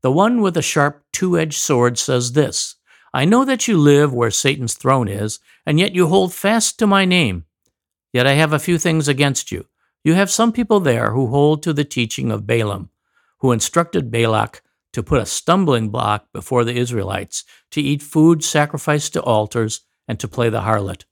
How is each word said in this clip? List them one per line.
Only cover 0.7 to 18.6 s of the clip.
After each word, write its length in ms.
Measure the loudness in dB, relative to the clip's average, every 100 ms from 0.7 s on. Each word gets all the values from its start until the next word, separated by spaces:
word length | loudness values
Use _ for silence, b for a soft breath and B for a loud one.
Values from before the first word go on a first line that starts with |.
| 0 0 -2 _
two-edged 460 | -4 0 0 -2 -4
sword 400 | -2 2 2 0
says 340 | -2 -2 0
this, 440 | 0 0 -2 -8 -12 b b b
'I 120 | -2
know 200 | 2 2
that 220 | 2 0 0
you 100 | 4
live 380 | 6 6 4
where 160 | 0 -2
Satan's 440 | 0 -2 -2 -4
throne 340 | -4 0 0 0
is, 320 | -4 -6 -8 b b -2
and 140 | 0
yet 160 | 0 2
you 100 | 2
hold 260 | 2 0
fast 460 | -2 0 0 -2 0
to 80 | 2
my 180 | 2
name. 400 | 4 2 2 -2 -10 _ _ _ _ _ _
Yet 140 | 2 4
I 80 |
have 180 | 4 2
a 80 | 0
few 180 | 0 0
things 300 | 2 0 0
against 420 | 0 0 -2 -6
you. 160 | -10 -12 _ _ _
You 100 | 0
have 160 | 2 2
some 220 | 2 0
people 260 | 0 0 2
there 320 | 2 0 0
who 160 | 0 0
hold 360 | 2 2 2
to 80 | -2
the 120 | -2
teaching 460 | -4 -2 -4 -4 -4
of 160 | -6 -2
Balaam, 440 | -2 -2 -6 -12 _ _ _ _ _
who 120 | 0
instructed 600 | 0 0 -2 0 -2 -4
Balak 500 | -2 0 0 -2 -6 _ _ _
to 100 | -10
put 180 | -2 -2
a 60 | -2
stumbling 600 | -6 0 0 2 0 -2
block 440 | -4 -4 -4 _
before 320 | -16 -4 -2
the 120 | 0 -2
Israelites, 680 | -4 -4 -4 -6 -8 -14 -16 b b
to 100 | -6
eat 220 | -4 -4
food 420 | -2 2 4 4
sacrificed 680 | 0 0